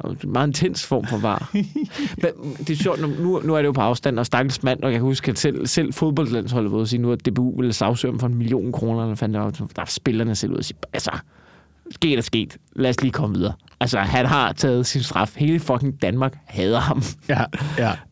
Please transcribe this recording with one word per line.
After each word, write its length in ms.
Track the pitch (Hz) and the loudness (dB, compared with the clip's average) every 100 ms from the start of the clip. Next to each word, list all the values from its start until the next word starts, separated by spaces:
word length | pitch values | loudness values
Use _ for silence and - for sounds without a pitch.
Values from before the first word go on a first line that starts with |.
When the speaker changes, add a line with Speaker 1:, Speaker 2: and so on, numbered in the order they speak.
Speaker 1:
Ja, 40 | - | -8
det 100 | - | -6
er 40 | |
en 80 | 98 | -2
meget 140 | 120 147 | 0 2
intens 400 | - 185 - - | 2 0 0 -2
form 200 | 127 - | -2 0
for 100 | 110 | -2
var. 320 | 107 101 - 208 - 302 | 0 -2 -2 -2 -2 -4
Speaker 2:
<laughs> 400 | 285 - 285 - | -6 -4 -6 -2
Speaker 1:
Men 320 | - - 147 123 | -2 -2 -8 -6
det 120 | 147 | -4
er 60 | 151 | 0
sjovt, 240 | 185 143 | 0 0
nu, 60 | 151 | -2
nu, 340 | 147 175 180 | 0 0 0
nu 100 | 156 | 2
er 40 | 156 | 2
det 60 | 143 | 2
jo 60 | |
på 80 | 139 | 4
afstand, 380 | 107 120 - 117 | 2 2 0 0
og 80 | 120 | 0
stakkels 360 | 123 135 - | 0 0 0
mand, 200 | 127 127 | -2 0
og 80 | 135 | 0
jeg 40 | 117 | 2
kan 40 | |
huske, 280 | 131 131 - | 2 0 -2
at 80 | 101 | 0
selv, 280 | 147 65 120 | 0 0 0
selv 260 | - 160 | 0 0
fodboldlandsholdet 800 | - 156 143 131 117 113 123 104 | 0 0 2 0 0 0 0 2
var 40 | 107 | 0
ude 60 | |
at 60 | 110 | 0
sige 140 | 120 | 0
nu, 100 | 120 | 2
at 140 | 120 127 | 0 0
D 80 | |
B 40 | 107 | 2
U 180 | 127 - | 0 2
ville 160 | 123 | 0
sagsøge 400 | - 104 120 123 | 2 0 2 0
ham 80 | 117 | 0
for 60 | 123 | 0
en 80 | |
million 380 | 120 113 123 113 | 0 0 0 0
kroner, 220 | 120 117 113 | -2 0 0
eller 60 | 113 | -2
hvad 100 | 107 | -2
fanden 180 | 110 | -2
det 260 | 104 107 - | 0 -2 -4
var. 60 | - - | -8 -6
Der 60 | |
er 40 | 87 | -6
spillerne 480 | - 131 110 117 | -2 0 0 0
selv 160 | 101 98 | 0 -2
ude 60 | 87 | -4
at 60 | |
sige, 120 | - - - | -6 -10 -10
altså, 180 | - 90 - - _ - - _ _ 339 | -6 -6 -6 -10 _ -20 -20 _ _ -14
sket 280 | - 160 123 | -2 0 0
er 40 | |
sket. 340 | - 113 101 - _ - | 0 -2 -4 -10 _ -2
Lad 140 | 131 | 0
os 100 | 120 | 2
lige 100 | 135 | 0
komme 240 | - 113 95 | 0 0 0
videre. 160 | 92 - - - | 0 -4 -10 -4
Altså, 180 | 123 104 | 0 2
han 280 | 95 127 123 | 2 4 4
har 260 | 143 107 | 4 2
taget 340 | - 139 123 123 | 2 2 4 2
sin 160 | 139 | 0
straf. 300 | 117 90 107 - | 0 0 0 2
Hele 240 | 147 165 | 2 2
fucking 420 | 156 123 139 139 | 2 0 0 -2
Danmark 360 | - 127 131 - - | -2 0 -2 -4 -10
hader 340 | - 196 233 | -2 2 2
ham. 220 | 143 135 98 - - | 2 0 -2 -6 -2
Speaker 2:
Ja, 160 | 131 - - 147 147 | 0 0 -2 -4 0
ja. 140 | 110 - - | 0 -2 -8